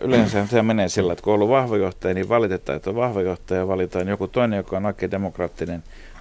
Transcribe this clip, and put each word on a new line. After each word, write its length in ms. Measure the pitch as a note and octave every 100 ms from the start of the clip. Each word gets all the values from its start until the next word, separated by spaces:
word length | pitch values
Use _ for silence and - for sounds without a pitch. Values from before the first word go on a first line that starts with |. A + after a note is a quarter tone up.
yleensä 460 | C3 B2 G#2+ G#2 G2+
se 140 | A#2
menee 280 | A2 A2 F#2+
sillä, 240 | G#2 F#2
että 100 | E2+
kun 100 | -
on 20 | G#2
ollut 140 | G#2
vahva 280 | C3+ B2 G#2+
johtaja, 360 | G2 - F#2
niin 160 | F#2 F#2+
valitetaan, 460 | A#2 G#2+ F#2 - D2
että 140 | F#2+
on 60 | A2
vahva 260 | B2 G#2
johtaja, 460 | F#2 F2 - F#2 F#2
valitaan 400 | F#2+ F2+ F#2 F#2
joku 200 | G2+ F#2
toinen, 300 | B2+ A#2+ G#2
joka 200 | F#2 F#2+
on 80 | G2+
oikein 260 | F#2+ F2+
demokraattinen 720 | G2 G2 - F2 - E2 E2+ - - - -